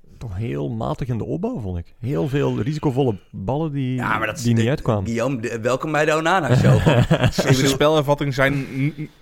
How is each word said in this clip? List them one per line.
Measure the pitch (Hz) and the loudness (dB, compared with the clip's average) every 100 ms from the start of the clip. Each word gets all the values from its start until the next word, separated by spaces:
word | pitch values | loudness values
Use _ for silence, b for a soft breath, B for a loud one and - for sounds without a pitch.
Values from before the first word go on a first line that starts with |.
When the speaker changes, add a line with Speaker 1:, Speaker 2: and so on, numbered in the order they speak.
| - - | -20 -14
Speaker 1:
toch | 123 92 | -10 -8
heel | 117 143 143 | -6 -6 -6
matig | 113 123 151 123 | -6 -6 -6 -4
in | 117 | -4
de | |
opbouw, | - 156 226 226 | -4 -4 -6 -6
vond | 98 87 | -6 -8
ik. | - - | -8 -10
Heel | 117 156 156 | -6 -4 -2
veel | 143 135 123 | 0 0 -2
risicovolle | 113 156 156 123 131 95 _ | -2 -2 -2 0 0 -2 _
ballen | 101 95 143 160 | -10 -4 -4 -4
die, | 143 127 127 | -4 -4 -2
Speaker 2:
Ja, | 104 110 | -2 -2
maar | 110 | -2
dat | - | -2
is | |
Speaker 1:
die | 120 | 2
niet | 113 | 2
Speaker 2:
de, | 113 | 2
Speaker 1:
uitkwamen. | 156 131 104 95 | 0 0 -2 -2
Speaker 2:
Guillaume, | 113 123 131 | -2 -2 -4
de, | 110 113 | -6 -4
welkom | 117 131 156 | -2 -2 -2
bij | 151 156 | 0 2
de | 156 | 2
Onana-show. | 160 185 139 143 131 131 | 2 2 4 4 6 6
Speaker 1:
<laughs> | 160 120 117 156 123 | 6 4 4 4 2
Speaker 2:
Ik | |
Speaker 3:
Zijn | - 135 131 | 2 2 4
Speaker 2:
bedoel, | 139 | 4
Speaker 3:
spelervattingen | 135 147 156 139 143 143 | 4 4 4 2 0 0
zijn | 131 135 | 0 0
n-, | 139 131 131 143 - | 0 -4 -2 -4 -4
n-, | 151 - | -12 -10